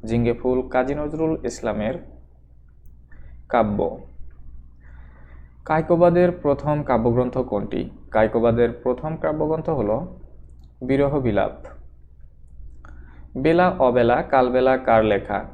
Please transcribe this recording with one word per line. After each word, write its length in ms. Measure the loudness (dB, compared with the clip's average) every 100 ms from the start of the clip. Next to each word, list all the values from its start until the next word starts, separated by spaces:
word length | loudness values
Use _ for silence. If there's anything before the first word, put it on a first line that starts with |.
| -2
ঝিঙে 260 | 0 0
ফুল 360 | 0 0 -2 0
কাজী 260 | -2 -2
নজরুল 520 | -4 -6 -2 -2 -2 -6
ইসলামের 480 | -6 -6 -4 -4 -6 -12 -20 -20 -20 -20 -20 -20 -20 -20 -20 -20 -20 -20 -20 -2
কাব্য। 500 | 0 0 0 -2 -4 -16 -14 -14 -14 -18 -16 -18 -20 -20 -20 -20 -20 -20 -20 -20 -20
কায়কোবাদের 680 | -2 -2 2 6 6 6 4
প্রথম 500 | 2 0 0 0 -2
কাব্যগ্রন্থ 560 | 2 2 2 2 0 -2
কোনটি? 520 | -2 -4 -4 -6 -6 -12 -4
কায়কোবাদের 640 | 2 2 4 2 4 0 0
প্রথম 340 | -4 -2 -4 -4
কাব্যগ্রন্থ 520 | -4 -2 -2 -2 -2
হল 380 | -2 0 -2 -4 -14 -18 -20 -20 -20 -20 -12
বিরহ 380 | -2 2 2 2
বিলাপ। 460 | 0 0 0 -4 -18 -18 -20 -20 -20 -20 -20 -20 -20 -18 -16 -16 -18 -18 -20 -20 -14 -2
বেলা 320 | 2 4 4 4
অবেলা 440 | 2 4 4 2
কালবেলা 540 | 2 2 2 2 2 2
কার 280 | 4 4
লেখা? 400 | 4 0 -2 -6 -6